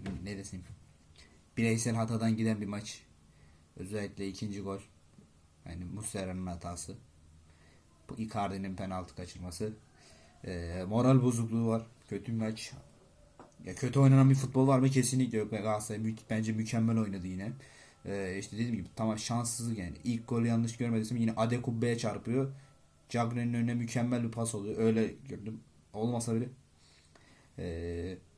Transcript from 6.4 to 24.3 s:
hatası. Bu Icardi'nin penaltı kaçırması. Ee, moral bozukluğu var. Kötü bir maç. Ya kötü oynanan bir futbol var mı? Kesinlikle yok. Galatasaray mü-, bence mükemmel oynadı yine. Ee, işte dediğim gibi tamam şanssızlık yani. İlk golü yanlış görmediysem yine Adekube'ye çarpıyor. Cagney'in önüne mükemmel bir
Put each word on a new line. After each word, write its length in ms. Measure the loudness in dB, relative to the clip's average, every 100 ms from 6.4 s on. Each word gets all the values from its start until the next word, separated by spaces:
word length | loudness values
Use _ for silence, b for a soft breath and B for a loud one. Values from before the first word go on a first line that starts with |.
| -6
hatası. 500 | -6 -8 -10 -10 -14 -18 -20 -20 -20 b b b b b _ -12
Bu 60 |
Icardi'nin 600 | -8 -6 -2 -2 -4 -6 -6
penaltı 380 | -6 -6 -8
kaçırması. 580 | -12 -14 -10 -10 -6 -6 -8 -18 B B B B -14
Ee, 400 | -8 -6 -4 -4 0
moral 340 | 4 6 6
bozukluğu 440 | 6 2 0 0 2
var. 200 | 0 -2 -16 -10
Kötü 240 | -8 -4
bir 60 | -2
maç. 340 | -2 -4 -10 -14 -20 -20 -20 -20 -20 -20 -20 -16 -12
Ya 80 |
kötü 260 | -6 0 6
oynanan 300 | 8 10 10
bir 40 |
futbol 320 | 8 4 4 6
var 120 | 6
mı? 100 | 6
Kesinlikle 500 | 4 4 2 2 0
yok. 120 | 0
Galatasaray 500 | -2 0 -2 -2 -4
mü-, 140 | -2 -4 -2
bence 220 | -2 0
mükemmel 460 | -2 0 2 2 2
oynadı 280 | 0 -2 -4
yine. 260 | -6 -6 -8 B B B B -6
Ee, 300 | -4 -4 -6
işte 180 | -6 -4
dediğim 200 | -2 -2
gibi 120 | -6 -4
tamam 220 | -2 -2
şanssızlık 600 | -2 -2 -2 -4 -4 -4
yani. 180 | -6 -6
İlk 240 | -4 -4 -2
golü 200 | 0 2
yanlış 280 | 2 0 0
görmediysem 420 | 0 0 0 0
yine 140 | 0 2
Adekube'ye 640 | 2 0 0 0 0 0
çarpıyor. 540 | -2 -4 -2 0 0 B B B B _ -4
Cagney'in 460 | 0 0 0 0
önüne 200 | 2 2
mükemmel 500 | 0 0 0 0 0
bir 60 | 0